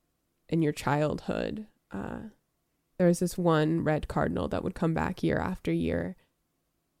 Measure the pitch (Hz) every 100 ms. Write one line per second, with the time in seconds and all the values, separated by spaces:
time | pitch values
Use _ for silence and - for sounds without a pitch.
0 | _ _ _ _ - 165 151 151 - 147
1 | 151 - - 53 55 214 214 _ _ 196
2 | - - 220 - _ _ _ _ _ -
3 | 180 175 175 - 175 160 156 165 151 151
4 | - - 160 170 - - 80 - 165 160
5 | 78 180 165 151 - 185 - 165 82 -
6 | 175 185 _ _ _ _ _ _ _ _